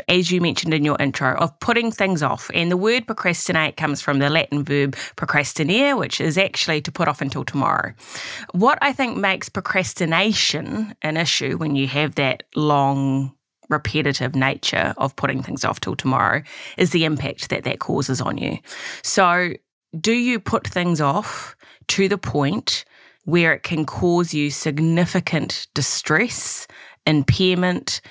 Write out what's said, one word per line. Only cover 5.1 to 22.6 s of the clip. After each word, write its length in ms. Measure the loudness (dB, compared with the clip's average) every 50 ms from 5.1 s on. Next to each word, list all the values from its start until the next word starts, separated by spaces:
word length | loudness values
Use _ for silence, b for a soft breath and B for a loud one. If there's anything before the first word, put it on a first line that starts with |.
| B
procrastinare, 840 | -8 -4 -2 0 0 0 -2 -2 -2 0 2 2 2 2 2 2
which 220 | 0 -2 -2 -2 -2
is 180 | -2 0 2
actually 440 | 2 2 0 0 -2 -2 -2 -2 -2
to 100 | -4 -4
put 160 | -4 -2 0
off 140 | 0 0 -2
until 240 | -4 -4 -4 -6 -6
tomorrow. 480 | -4 -2 0 0 0 0 0 -2 -4 -8 B B B B B B B B B -10 B
What 260 | B 2 4 4 4 2
I 100 | 2 0
think 240 | 0 0 -2 -2 -2
makes 320 | 0 0 0 0 -2 -4
procrastination 1500 | -8 -8 -6 -4 -2 0 0 0 -2 -2 -2 0 2 2 4 4 2 2 2 0 0 -2 -2 -4 -4 -4 -4 -6 -6 -8 -6
an 140 | -4 -2 -2
issue 420 | 0 0 0 0 0 0 -2 -2
when 200 | -2 -2 0 0
you 100 | 0 0
have 280 | 0 0 0 -2 0 0
that 280 | 0 0 0 0 -4 -6 _ -4
long, 760 | 0 2 2 4 4 4 2 2 2 0 0 0 0 -2 -4 -8 _ _ _ _ _ _ -2
repetitive 680 | -2 -2 -2 -2 -2 0 0 0 0 -2 -2 -2 0
nature 580 | 0 0 0 0 -2 -4 -2 0 0 0 0 -2
of 180 | -2 -2 -4 -2
putting 260 | -2 -2 -2 -2 -2
things 220 | -4 -6 -6 -4 -2
off 160 | -2 -2 -4
till 160 | -4 -6 -6
tomorrow 480 | -4 -2 0 2 2 2 2 0 -2 -4 B B B B B B
is 140 | B 2 2
the 140 | 4 2 2
impact 440 | 2 0 0 -2 -4 -6 -8 -8 -6
that 140 | -6 -4 -4
that 160 | -4 -4 -4
causes 400 | -4 -2 0 0 0 0 -2 -2
on 180 | -2 -2 -4
you. 200 | -4 -4 -4 -6 -6 -10 B B B B B B B B
So 500 | -2 2 4 4 6 6 4 2 0 -4 -8 _ _ _ _ _ _ -8 -2
do 120 | 0 2
you 280 | 2 2 2 2 0 0
put 280 | -2 -2 -2 -2 -2
things 320 | -2 -2 0 0 2 2 2
off 560 | 2 2 2 0 -2 -4 -8 -10 -10 -12 -16 B B B B B B -2
to 180 | 0 2 2
the 100 | 2 2
point 680 | 0 -2 -2 0 2 2 2 0 -2